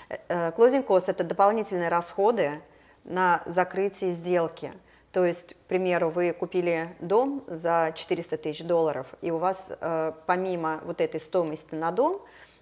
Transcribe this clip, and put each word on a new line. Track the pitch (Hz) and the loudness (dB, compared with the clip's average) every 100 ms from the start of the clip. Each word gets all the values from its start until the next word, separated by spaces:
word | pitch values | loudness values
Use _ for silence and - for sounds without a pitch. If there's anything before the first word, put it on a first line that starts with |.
| - | -14
Э, | - - | -12 -4
э, | 175 170 165 | -2 -2 4
closing | 233 269 254 | 6 6 4
cost — | 190 185 | 4 4
это | 185 | -2
дополнительные | 175 180 202 226 208 185 170 | -2 4 4 4 0 -2 0
расходы | 170 170 - 202 233 147 147 - - - _ - | 0 -2 2 2 4 0 -2 -12 -20 -20 _ -6
на | 180 185 170 - | 0 2 2 0
закрытие | 175 180 190 202 190 185 | 0 0 -2 -4 -2 -4
сделки. | 175 170 180 165 - 139 - - _ _ | -4 0 0 0 -4 -14 -14 -20 _ _
То | 185 180 | 2 2
есть, | 170 - - | 0 -8 -20
к | _ | _
примеру, | 185 185 175 165 | 0 2 2 2
вы | 170 175 | 2 0
купили | 165 175 185 175 165 165 180 | 0 -2 0 0 0 -2 -8
дом | 170 208 269 277 - | 0 2 2 -2 -8
за | 165 165 170 160 160 | -6 0 2 2 -2
четыреста | - 170 170 156 | -4 -4 -2 -6
тысяч | 160 151 | -6 -8
долларов, | 165 170 160 139 127 - | -2 2 2 -2 -8 -8
и | 170 | -4
у | 165 | -2
вас, | 175 190 - - | -2 -2 -8 -8
э, | 165 160 160 156 - | -4 -2 -4 -4 -2
помимо | 180 190 180 160 156 170 | 0 0 -2 -2 -4 -6
вот | 170 | -2
этой | 160 160 | -2 -2
стоимости | - 185 160 151 - 160 | -2 0 0 -4 -8 -4
на | 165 | -2
дом, | 180 294 392 - - - - | 2 0 0 -8 -20 -20 -20